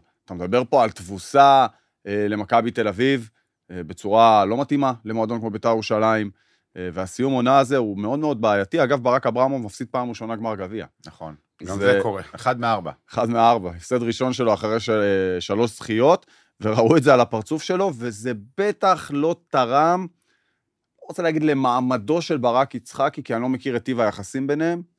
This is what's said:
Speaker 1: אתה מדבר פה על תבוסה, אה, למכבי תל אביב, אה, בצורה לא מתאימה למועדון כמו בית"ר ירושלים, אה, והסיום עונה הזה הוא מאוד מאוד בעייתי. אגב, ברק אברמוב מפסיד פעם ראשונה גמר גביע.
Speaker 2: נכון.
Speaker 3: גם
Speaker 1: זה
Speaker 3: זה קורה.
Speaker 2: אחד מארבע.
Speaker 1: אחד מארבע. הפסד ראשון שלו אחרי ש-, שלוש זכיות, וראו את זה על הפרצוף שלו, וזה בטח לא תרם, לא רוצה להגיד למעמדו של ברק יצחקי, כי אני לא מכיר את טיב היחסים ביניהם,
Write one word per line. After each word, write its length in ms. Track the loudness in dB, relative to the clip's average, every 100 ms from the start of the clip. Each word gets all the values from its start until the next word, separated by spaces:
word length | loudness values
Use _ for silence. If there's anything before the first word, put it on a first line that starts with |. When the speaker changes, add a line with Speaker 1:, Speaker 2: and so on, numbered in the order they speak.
| _ _ -16
Speaker 1:
אתה 80 |
מדבר 300 | -10 -2 0 2
פה 140 | 2
על 60 | 2
תבוסה, 720 | -2 -12 -12 -2 4 6 6 4 -2 _ _ -6
אה, 200 | -4 -2
למכבי 440 | -4 0 0 0
תל 160 | -2 -4
אביב, 420 | 0 0 0 -4 _ _ _ _
אה, 120 | -14
בצורה 640 | -12 -12 0 4 6 6 4
לא 160 | 0
מתאימה 320 | -2 -2 -2 -4 -6
למועדון 340 | -4 -4 -4
כמו 100 | -8
בית"ר 200 | -4 -2
ירושלים, 640 | -2 0 0 2 0 -2 -10 _ _ _ -12
אה, 120 | -10
והסיום 400 | -8 -8 -4 -2
עונה 240 | 0 4 4
הזה 180 | 4 0
הוא 200 | 0 -4
מאוד 220 | -4 -4
מאוד 220 | -4 0
בעייתי. 420 | 2 2 0 0
אגב, 200 | 0 0
ברק 240 | 0 0 0
אברמוב 380 | 0 0 0 -8
מפסיד 220 | -12 -8
פעם 180 | -6 -6
ראשונה 260 | -8 -10 -8
גמר 200 | -6 -8
גביע. 300 | -8 -10 -12 _ -20
Speaker 2:
נכון. 300 | -18 -18 -18 _ _
Speaker 3:
גם 160 | -10 0
Speaker 1:
זה 140 | 2
Speaker 3:
זה 60 | 2
קורה. 200 | 0 -6 -12 -6
Speaker 2:
אחד 240 | -4 -2
מארבע. 320 | -2 -2 -4 -14 _
Speaker 1:
אחד 200 | -4 -2
מארבע. 400 | 4 4 4 -2
הפסד 320 | -12 -6 -4
ראשון 300 | -2 -2 -4
שלו 200 | 0 0
אחרי 260 | 0 0 -4
ש-, 100 | 0 0 2 0 0 -4
שלוש 380 | -4 -2 -2 -4
זכיות, 480 | -6 2 4 4 0 _ _ _
וראו 360 | -2 2 4 4
את 60 |
זה 100 | 6
על 60 | 6
הפרצוף 440 | 4 -2 -4 -6
שלו, 280 | -4 -2 -2 -4
וזה 340 | -10 -8 -8 -8 -10 -4
בטח 540 | -4 0 2 0 -2
לא 220 | -4 -2 -4 _
תרם, 600 | 0 2 2 2 0 -4 -14 _ _ _ _ _ _ _ _
לא 60 | -14
רוצה 160 | -2
להגיד 200 | 0 2
למעמדו 800 | 2 2 2 2 2 -2 0 -2
של 160 | 0 0
ברק 380 | 2 2 2 -4
יצחקי, 480 | -12 -2 -2 -2
כי 100 | -6
אני 80 | -4
לא 80 | -2
מכיר 260 | -4 -4 -4
את 80 |
טיב 160 | -4 0
היחסים 480 | 0 0 -8 -6 -4
ביניהם, 340 | -2 -2 -4 -8